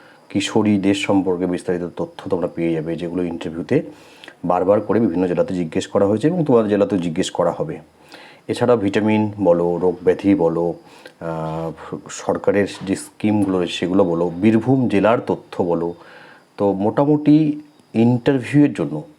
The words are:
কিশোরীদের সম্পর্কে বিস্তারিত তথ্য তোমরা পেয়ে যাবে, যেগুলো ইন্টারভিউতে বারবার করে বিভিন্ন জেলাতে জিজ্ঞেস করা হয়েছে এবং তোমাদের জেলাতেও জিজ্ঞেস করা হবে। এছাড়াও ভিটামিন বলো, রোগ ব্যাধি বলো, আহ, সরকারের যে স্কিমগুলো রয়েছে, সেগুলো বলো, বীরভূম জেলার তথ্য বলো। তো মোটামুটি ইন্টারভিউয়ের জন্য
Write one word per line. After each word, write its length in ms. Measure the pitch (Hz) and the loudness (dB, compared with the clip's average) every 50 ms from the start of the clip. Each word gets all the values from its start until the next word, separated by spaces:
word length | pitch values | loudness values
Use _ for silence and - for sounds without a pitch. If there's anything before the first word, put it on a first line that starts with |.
| - - - - _ - | -20 -20 -20 -20 _ -8
কিশোরীদের 640 | - 101 98 - - 113 104 107 104 98 92 98 101 | -6 -4 -4 -2 0 0 2 2 2 2 2 0 0
সম্পর্কে 520 | - - - 101 98 90 95 90 85 92 | 0 0 0 0 0 0 0 -2 -2 -2
বিস্তারিত 380 | 87 90 87 - - 92 85 87 | -2 -4 -4 -4 -4 -4 -4 -4
তথ্য 460 | 82 - - - - - - - - | -8 -8 -8 -10 -10 -10 -12 -8 -4
তোমরা 180 | - 85 85 | -4 -4 -4
পেয়ে 260 | 85 - 85 85 85 82 | -4 -4 -2 -2 -2 -2
যাবে, 220 | 80 76 82 82 | -2 -4 -6 -6
যেগুলো 280 | 76 87 85 85 90 90 | -6 -6 -6 -4 -4 -4
ইন্টারভিউতে 600 | 87 85 82 - 85 80 85 78 - 127 151 - - - - - - - - - - - _ - | -4 -6 -8 -10 -10 -8 -8 -4 -2 -2 -2 -2 -4 -14 -20 -20 -20 -20 -20 -20 -20 -16 _ -4
বারবার 360 | 85 90 90 90 92 101 110 | -2 0 0 2 2 2 2
করে 180 | 104 - 98 113 | 2 0 0 2
বিভিন্ন 280 | 120 95 82 95 92 | 2 2 0 0 0
জেলাতে 260 | 90 87 82 85 - 95 | 0 0 0 0 -2 -2
জিজ্ঞেস 340 | 90 87 78 - 95 - | -4 -4 -4 -4 -4 -4
করা 200 | - - 101 101 | 0 0 2 2
হয়েছে 200 | 98 107 110 127 | 2 2 2 2
এবং 180 | 156 180 180 151 | 0 0 0 0
তোমাদের 240 | 143 123 113 110 101 | 2 4 2 4 4
জেলাতেও 300 | 104 101 101 92 104 92 | 2 2 2 2 0 0
জিজ্ঞেস 320 | 85 87 78 90 90 - | -2 -2 -2 -2 -4 -4
করা 200 | - - 87 85 | -2 -2 -2 -2
হবে। 280 | 82 - 80 78 85 80 - - _ _ - - - - - - - - _ | -2 -4 -6 -8 -8 -12 -14 -20 _ _ -20 -20 -20 -20 -20 -20 -20 -14 _
এছাড়াও 300 | - 107 - 120 117 123 | -6 -4 0 2 2 2
ভিটামিন 540 | 110 98 101 98 110 104 110 107 107 107 104 104 104 | 2 2 0 0 0 2 2 2 2 0 0 -2 0
বলো, 380 | 98 87 85 85 87 87 85 | 2 2 4 4 2 0 0
রোগ 200 | 85 87 90 85 - 90 | 0 0 0 0 0 0
ব্যাধি 320 | 92 87 - - 98 98 | 0 0 2 2 2 2
বলো, 380 | 85 85 82 82 85 85 85 78 - - - - - - - - - | 4 4 2 2 0 -2 -2 -4 -6 -12 -20 -20 -20 -20 -20 -18 -12
আহ, 800 | 85 82 80 80 80 80 80 80 82 80 - - - - - - - 80 | -10 -8 -6 -6 -6 -6 -6 -6 -8 -8 -10 -12 -14 -12 -12 -12 -12 -14
সরকারের 580 | - - - - 90 85 - 101 95 101 98 87 - - 92 | -16 -10 -4 -4 -4 -2 0 0 2 2 0 -2 -4 -8 -4
যে 100 | 95 92 | -4 -4
স্কিমগুলো 640 | - - - - - - 107 104 104 98 95 95 | -4 -6 -14 -10 -4 -2 0 2 2 0 0 0
রয়েছে, 160 | 92 87 80 - | 0 -2 -2 -4
সেগুলো 320 | - 92 87 92 98 101 | -4 -2 0 2 2 2
বলো, 240 | 85 82 82 87 87 | 2 2 0 -2 -2
বীরভূম 600 | 80 87 98 110 110 110 110 127 139 135 123 101 | -2 2 2 4 4 4 2 2 2 2 2 2
জেলার 280 | 101 98 98 107 120 127 - | 2 2 2 4 2 2 0
তথ্য 360 | - 87 - - - - - 95 | -2 -4 -4 -6 -10 -6 -4 -2
বলো। 300 | 85 85 82 85 85 85 - - - - - - - - - _ _ _ | -2 -2 -2 -2 -6 -8 -10 -16 -20 -20 -20 -20 -20 -20 -20 _ _ _
তো 160 | - 101 101 95 | -2 -2 0 0
মোটামুটি 880 | 95 101 107 104 143 143 151 151 147 147 143 151 156 156 147 - - - - _ _ _ _ - | 0 -2 -2 0 2 2 2 2 2 4 6 6 6 6 2 -2 -4 -8 -18 _ _ _ _ 0
ইন্টারভিউয়ের 800 | 110 117 120 123 120 - 147 139 131 113 107 123 147 147 135 - | 2 4 4 4 2 2 2 0 0 0 2 4 4 4 4 4
জন্য 300 | - 85 - - - - - - | 0 -4 -4 -4 -8 -10 -12 -12